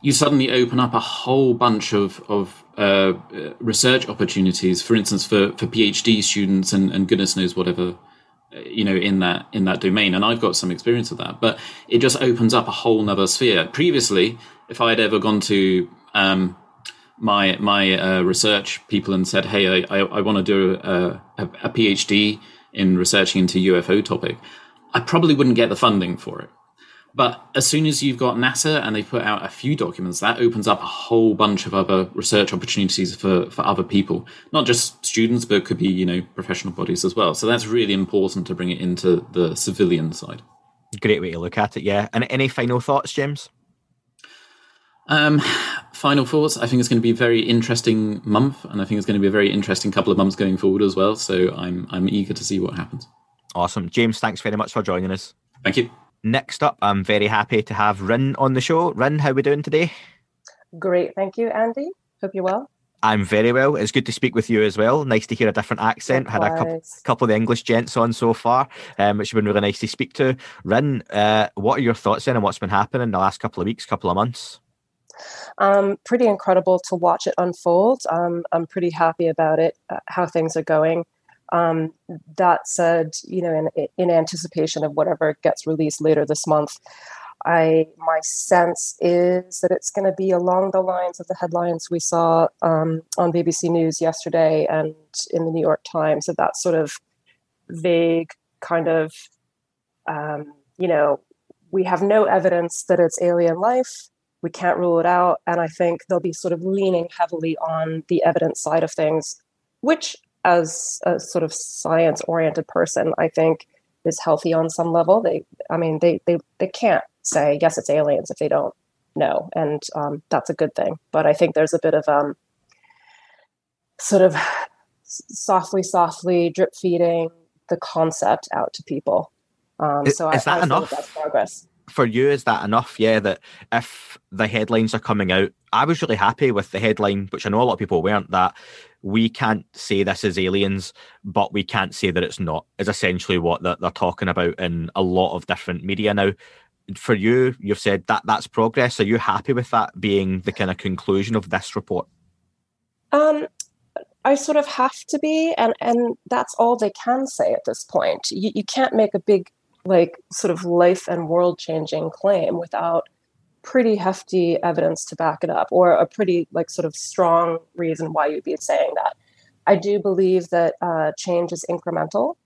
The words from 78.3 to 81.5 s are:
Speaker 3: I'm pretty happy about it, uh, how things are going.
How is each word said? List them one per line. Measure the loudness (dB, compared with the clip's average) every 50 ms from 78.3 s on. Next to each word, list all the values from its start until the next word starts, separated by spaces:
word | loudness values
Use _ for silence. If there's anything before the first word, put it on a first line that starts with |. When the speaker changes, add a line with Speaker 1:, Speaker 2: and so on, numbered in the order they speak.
| -2 -4 -4 -2
Speaker 3:
I'm | -2 -2 -2
pretty | -2 -4 -2 -2 -2
happy | 0 2 0 0 2 0 0
about | 0 2 2 2 2 4 2
it, | 2 0 0 _ _ -12
uh, | -12 -12 _
how | -6 -4 -4 -4
things | -2 0 -2 -2 0 -2
are | -4
going. | 0 0 2 2 2 2 0 0 -4 _ _ _ _ _ _ _ _ -2